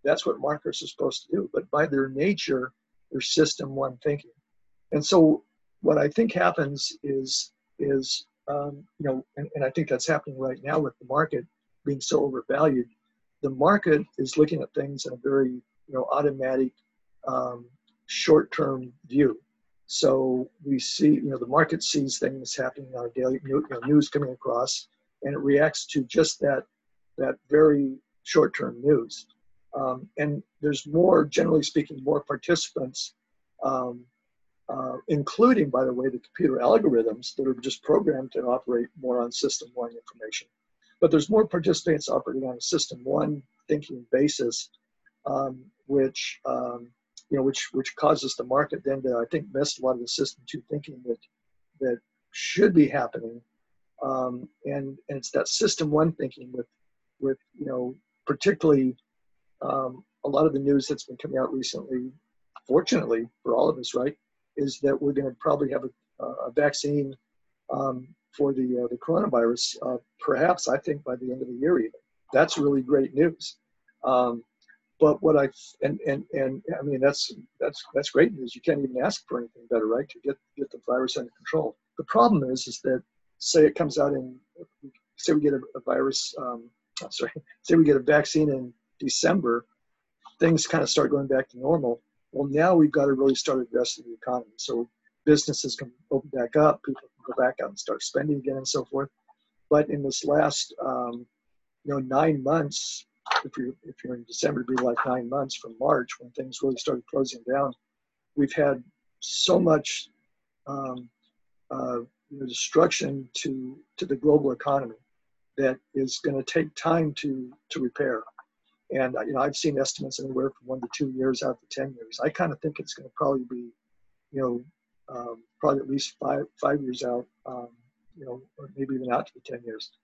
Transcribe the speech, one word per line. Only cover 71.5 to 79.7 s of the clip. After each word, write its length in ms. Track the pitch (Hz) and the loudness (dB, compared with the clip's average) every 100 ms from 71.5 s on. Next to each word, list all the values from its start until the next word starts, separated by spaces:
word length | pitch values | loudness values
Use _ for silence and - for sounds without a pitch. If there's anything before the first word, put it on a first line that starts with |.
year 240 | 123 151 165 | -2 2 2
even. 140 | 110 - _ _ _ | 0 -8 _ _ _
That's 260 | 131 156 - | 2 2 2
really 240 | 143 139 | 2 2
great 320 | 127 147 131 | 4 2 2
news. 420 | 131 170 165 - - _ _ _ _ | 2 2 0 -16 -16 _ _ _ _
Um, 400 | 135 127 123 117 _ _ _ _ _ _ | 0 2 2 -2 _ _ _ _ _ _
but 220 | 151 143 | 4 6
what 140 | 160 151 | 4 4
I, 120 | 139 - - _ | 2 -4 -20 _
and, 180 | 139 147 151 | -4 -2 -4
and, 180 | 139 - | -4 -4
and, 300 | 143 135 135 - 165 | -4 -4 -4 -8 -6
I 40 | |
mean, 180 | 143 135 | -4 2
that's, 320 | 139 143 - - - _ | 2 2 -8 -10 -20 _
that's, 220 | - 139 - | -6 -6 -6
that's 160 | 139 147 | -4 0
great 240 | - 196 | 4 4
news. 200 | 156 123 | 2 -12
You 60 | - | -4
can't 200 | - 147 | -2 -2
even 220 | 131 127 | -2 -2
ask 220 | 135 - _ | -2 -4 _
for 120 | 123 | -8
anything 240 | 117 _ 117 | -8 _ -4